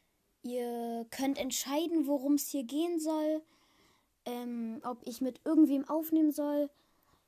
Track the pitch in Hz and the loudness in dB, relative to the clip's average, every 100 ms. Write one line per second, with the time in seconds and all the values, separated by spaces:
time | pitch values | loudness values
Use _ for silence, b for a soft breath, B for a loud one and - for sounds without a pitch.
0 | b b _ _ 240 247 240 240 233 233 | b b _ _ -8 -4 -4 -4 -6 -6
1 | 233 - 269 277 262 - 254 285 330 330 | -8 -4 -2 -2 -4 -4 -2 -2 0 0
2 | 269 285 262 285 - 285 233 285 349 339 | 2 0 2 2 0 -6 -4 -2 0 0
3 | 311 311 302 311 311 b b b b b | -2 0 0 -2 -4 b b b b b
4 | b _ - 240 240 240 226 220 - 247 | b _ -10 -8 -6 -6 -6 -6 -8 -8
5 | - 233 262 240 - 320 302 269 269 302 | -8 -4 -4 -4 2 6 8 6 0 -2
6 | 320 320 311 294 294 294 285 b b b | 2 4 4 2 0 0 -2 b b b
7 | b b | b b